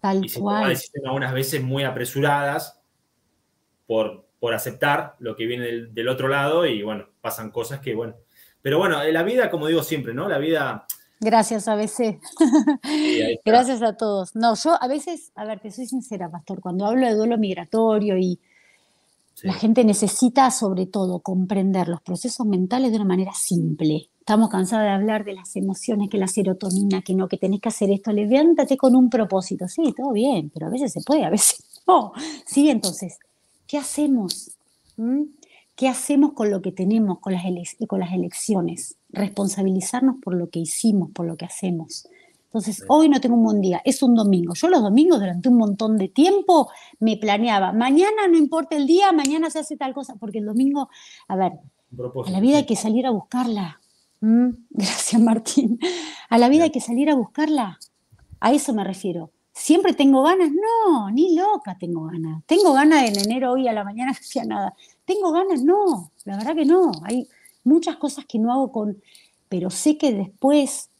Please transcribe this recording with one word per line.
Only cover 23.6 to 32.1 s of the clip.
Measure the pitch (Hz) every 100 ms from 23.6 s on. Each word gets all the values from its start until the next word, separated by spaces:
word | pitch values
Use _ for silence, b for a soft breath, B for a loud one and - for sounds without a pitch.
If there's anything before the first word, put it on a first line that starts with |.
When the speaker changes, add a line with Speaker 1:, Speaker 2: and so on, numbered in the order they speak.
| 160 151 156 156 - _
Speaker 1:
Estamos | - 214 220
cansados | 196 185 220 208
de |
hablar | 196 208 214
de | 208
las | 190 185
emociones, | 196 190 185 - 214 202
que | 202
la | 190
serotonina, | - 190 185 196 185 202 190
que | 190
no, | 185 190
que | 185
tenés | 190 196
que | 233
hacer | 220 196
esto. | 196 220
Levántate | 208 208 262 320 302 277 269
con | 269 254
un | 254
propósito. | 233 208 190 185 190 180
Sí, | - 311 -
todo | 269
bien, | 214 254 220 151
pero | 160 160
a |
veces | 240 269
se | 160
puede, | - 302
a | 180
veces | 202 - - _
<laughs> | - -
no. | 359 214